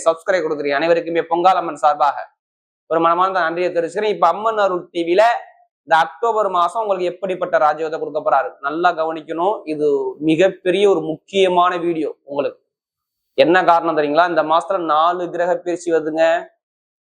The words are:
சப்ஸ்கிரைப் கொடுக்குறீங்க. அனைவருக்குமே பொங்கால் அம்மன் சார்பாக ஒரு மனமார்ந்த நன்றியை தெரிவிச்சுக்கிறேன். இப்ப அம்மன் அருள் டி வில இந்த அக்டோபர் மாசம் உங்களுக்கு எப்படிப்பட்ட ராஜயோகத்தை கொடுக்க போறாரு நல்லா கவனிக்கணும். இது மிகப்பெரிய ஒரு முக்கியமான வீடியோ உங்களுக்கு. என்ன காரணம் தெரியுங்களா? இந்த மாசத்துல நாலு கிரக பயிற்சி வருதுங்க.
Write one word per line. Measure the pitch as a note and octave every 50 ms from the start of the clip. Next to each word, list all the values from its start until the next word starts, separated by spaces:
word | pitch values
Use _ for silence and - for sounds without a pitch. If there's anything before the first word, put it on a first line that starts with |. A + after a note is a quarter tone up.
| -
சப்ஸ்கிரைப் | D#3+ E3 - - - F#3+ F#3 D#3
கொடுக்குறீங்க. | D#3 D#3+ C#3+ C#3+ C#3+ C#3+
அனைவருக்குமே | C#3 D#3+ E3+ E3+ E3+ D#3 E3 E3+ E3
பொங்கால் | D#3 - E3 F3 F3 F#3 F#3 F3+
அம்மன் | E3+ E3+ D#3 C#3+ -
சார்பாக | D3+ D3 D3 D3+ C#3 C3 A#2+ - - _ _ _ _ _ _ _ _ _ _ _
ஒரு | - D#3 E3
மனமார்ந்த | E3 E3 E3+ F3 F#3 F#3+ F#3+ F#3
நன்றியை | E3+ D#3+ E3+ F3 F3+ F3
தெரிவிச்சுக்கிறேன். | - E3+ E3+ D#3+ D#3 G3 G#3+ G#3+ G3+
இப்ப | E3+ F3+ E3
அம்மன் | F3 G3 G#3+ A3+ A3 G#3
அருள் | G3+ F#3+ F3+ F3 D#3 -
டி | - F3 E3+
வில | E3 F3 G3 G#3+ A#3 A#3 - - - - _ _ _ _ _
இந்த | _ C#3+ D#3+ D#3+ E3
அக்டோபர் | E3 - - A3+ A#3 G#3+ A3 G#3 G3
மாசம் | F#3 F3 F3 F3 A3+ A3+ A3
உங்களுக்கு | G#3 G3 F#3 F3+ F3 F3
எப்படிப்பட்ட | - - F#3+ F#3 E3 F3+ - E3+ D#3+
ராஜயோகத்தை | D#3 D3+ D3+ D3+ D#3+ D#3 D#3 D#3
கொடுக்க | D#3 D3+ C#3+ D3+
போறாரு | C#3+ D#3 D3+ C3+ B2+ B2+ - -
நல்லா | C#3 C#3+ D3+ E3 F3 F3+
கவனிக்கணும். | E3+ D#3 D#3+ D#3+ D#3+ D#3+ D3+ D3+ D#3+ D#3+ F3 G3 A3 - -
இது | D#3 D#3 D3 D3+ D3 C#3+ C#3 C3+ B2+ B2+ -
மிகப்பெரிய | D3 D#3+ D#3+ D#3 F#3 F#3+ F#3+ - - F#3 F3 G3 G#3 G3+
ஒரு | F#3+ E3
முக்கியமான | D#3 D#3 D#3+ D#3 _ _ F#3+ G3 F#3+ F#3 F3+ F3 F3 F3+ F3+
வீடியோ | F3 E3 E3+ E3+ D#3+ D3+ B2+ - _ _
உங்களுக்கு. | - C#3+ C#3+ C#3 B2 - _ _ _ _ _ _ _ _ _ _ _ _ _ _ _ -
என்ன | - C#3 D3+ F3 F#3 F3
காரணம் | D#3+ E3+ E3+ D#3+ E3 D#3+
தெரியுங்களா? | D#3 D3 D3 D3 D#3+ F3 F3+
இந்த | E3+ D#3 D3+
மாசத்துல | D#3 D#3 E3+ E3+ - G3 F#3
நாலு | E3+ D#3+ D3+ D3+ D#3+ F3 F3+ F3+ F3+ E3+
கிரக | D#3 E3+ F3 F3 F3
பயிற்சி | E3+ - F3+ E3+ E3+ - E3+ E3
வருதுங்க. | D#3+ D3+ D#3 D#3 D#3+ E3 E3 E3 E3+ - - _ _ _ _ _ _ _ _ _ _